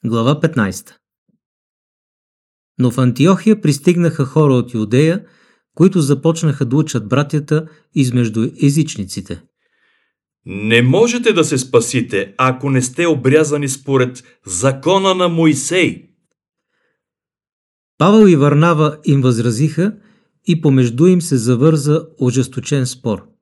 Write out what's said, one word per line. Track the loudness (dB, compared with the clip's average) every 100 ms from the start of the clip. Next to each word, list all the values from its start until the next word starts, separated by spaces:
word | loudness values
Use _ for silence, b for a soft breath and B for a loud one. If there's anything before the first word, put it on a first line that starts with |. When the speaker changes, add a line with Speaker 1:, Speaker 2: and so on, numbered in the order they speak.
| -4
Speaker 1:
Глава | -2 0 0
петнайста. | 0 0 -4 -6 -16 _ _ _ _ _ _ _ _ _ _ _ _ _ _ _ _ _ _ -4
Но | -2
в | 0
Антиохия | -2 2 2 2 2 0
пристигнаха | 0 0 0 2 0 -2
хора | -2 2 2
от | 2 -2
Юдея, | -6 -2 0 2 -2 b b b b b
които | 2 2 2
започнаха | 0 0 0 -2 -2 -2
да | -2 -2
учат | -2 -4 -2
братята | -2 -2 -4 -2 -4 -4 B B
измежду | -2 0 0 -2 -2 -6 0
езичниците. | 0 0 -2 -6 -10 -12 -12 -14 _ _ _ _ _ _ _ _ _ _
Speaker 2:
„Не | -16 -8 0 2
можете | 4 2 2 0 0
да | 0
се | 0 -2
спасите, | 0 0 0 -4 -4 -6 -6 -2
ако | -2 -2 -2
не | -2
сте | -4 -4 -2
обрязани | 0 2 2 0 -2 -6
според | -8 -2 -2 -2 -6 b b -12
закона | -2 -2 -2 0 0 0
на | 0 -2
Моисей.“ | 2 0 0 -2 -2 -2 -4 -16 _ _ _ _ _ _ _ _ _ _ _ _ _ _ _ _ _ _ _
Speaker 1:
Павел | 2 6 6
и | 6
Варнава | 4 4 2 2 0 -2
им | -2 2
възразиха | 2 0 -2 -2 -2 0 -4 -4 b b b b
и | -4 0
помежду | 2 2 0 2 2
им | 2
се | 0 -2
завърза | 0 2 2 2 0 -2 -4 _
ожесточен | -2 0 -4 -6 -6 -4 -4
спор. | -6 -6 -6 -10 _